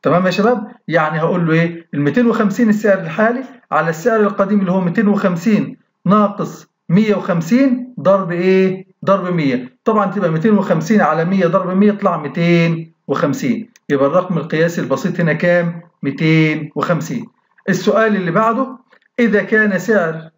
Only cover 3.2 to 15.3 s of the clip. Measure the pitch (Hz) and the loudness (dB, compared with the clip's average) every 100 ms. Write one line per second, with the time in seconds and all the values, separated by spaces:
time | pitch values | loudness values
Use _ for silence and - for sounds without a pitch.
3.2 | 220 247 269 - _ 147 165 160 240 220 | 0 0 -8 -18 _ -2 -2 -2 0 2
4.2 | 202 - 196 208 185 190 180 170 208 202 | 0 0 0 0 0 0 0 0 0 2
5.2 | 196 170 233 208 139 - _ _ 170 208 | 0 -2 0 0 0 -10 _ _ 0 2
6.2 | 202 202 165 - - _ _ 175 220 190 | 2 -2 -10 -10 -20 _ _ 0 2 0
7.2 | - 170 160 240 277 247 - - 143 196 | -2 -4 0 2 2 0 -6 -4 2 2
8.2 | 165 175 185 190 190 190 - _ 156 196 | 0 -2 2 4 2 -2 -12 _ -2 0
9.2 | 180 170 143 123 123 _ - 214 196 196 | 0 -2 0 -2 -6 _ -2 0 0 -2
10.2 | 180 160 220 208 190 170 156 214 151 160 | -2 0 2 2 2 -2 2 2 2 0
11.2 | 165 190 170 165 175 185 208 202 196 165 | 0 0 2 0 0 2 2 2 -2 -2
12.2 | 147 - 170 175 165 165 - _ - 139 | -6 -2 2 4 2 -2 -8 _ -6 -2
13.2 | 151 127 139 107 - _ - 143 139 175 | -2 -2 -2 -4 -6 _ -4 0 2 0
14.2 | 175 165 139 156 170 170 - 175 185 - | 0 -4 -2 -2 0 -2 -4 -4 -4 -2
15.2 | 165 | 0